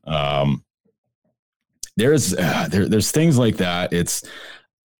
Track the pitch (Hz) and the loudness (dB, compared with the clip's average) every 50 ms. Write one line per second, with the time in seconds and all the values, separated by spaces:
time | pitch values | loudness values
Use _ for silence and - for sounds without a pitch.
0 | - - 80 76 71 71 73 71 71 71 69 - - _ _ _ _ _ _ _ | -8 -6 -4 -2 -2 0 0 0 0 0 -2 -4 -6 _ _ _ _ _ _ _
1 | _ _ _ _ _ _ _ _ _ _ _ _ _ _ _ _ - - _ - | _ _ _ _ _ _ _ _ _ _ _ _ _ _ _ _ -18 -8 _ 0
2 | 113 135 156 139 - 185 - - - - - - - 73 85 98 - - 104 107 | 2 4 4 4 2 0 -2 -2 -2 0 0 -2 -2 -2 0 0 0 2 2 0
3 | 104 - - 151 160 170 143 120 127 110 95 - 92 90 87 87 90 - - 87 | 0 0 0 2 2 4 4 4 4 2 0 0 -2 -2 -2 -2 -2 -2 -2 -2
4 | 85 - - - - - - - - - - - _ _ _ _ _ _ _ | -2 -2 -4 -8 -8 -12 -16 -20 -20 -20 -20 -20 _ _ _ _ _ _ _